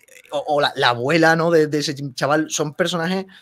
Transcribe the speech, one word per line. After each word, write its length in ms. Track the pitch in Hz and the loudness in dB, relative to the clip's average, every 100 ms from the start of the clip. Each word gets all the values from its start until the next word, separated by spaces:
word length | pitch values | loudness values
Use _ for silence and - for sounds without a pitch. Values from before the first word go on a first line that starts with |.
| _ - - | _ -20 -8
o, 120 | 147 135 | -6 -2
o 140 | 147 | 0
la, 120 | 139 131 | 0 2
la 140 | 131 | 2
abuela, 460 | 120 127 165 160 165 | 2 0 4 4 4
¿no? 140 | 165 | 4
De, 180 | 165 151 | 2 2
de 120 | 151 | 0
ese 160 | 147 139 143 | -4 -6 -10
chaval, 340 | 127 139 156 156 | -4 0 0 -2
son 240 | - 151 - | -4 -4 -2
personajes 500 | 170 175 165 190 190 - | -4 -2 -4 -4 -8 -16